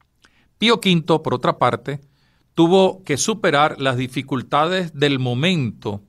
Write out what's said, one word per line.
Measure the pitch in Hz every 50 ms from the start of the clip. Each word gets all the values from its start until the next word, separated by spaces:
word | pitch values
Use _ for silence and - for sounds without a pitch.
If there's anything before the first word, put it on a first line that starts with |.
| _ _ _ _ _ _ _ _ _ _ _ _
Pío | 208 226 233 226
quinto, | - 196 175 165 147 - 165 156
por | 160 127 123
otra | 127 - 175 160 -
parte, | 156 147 117 110 - - 139 147 - _ _ _ _ _ _ _ _ _ _
tuvo | - 165 165 185 190 190 185 - - -
que | - 147 -
superar | - - 220 - - 180 143 143 147 156 151 -
las | 135 135 127 123
dificultades | 131 127 - 139 131 - 143 127 104 - - 147 156 170 185 190 180 160 156
del | 139 147 143 139 131
momento | 127 123 123 123 147 185 185 160 131 107 - - - 110 101 101 -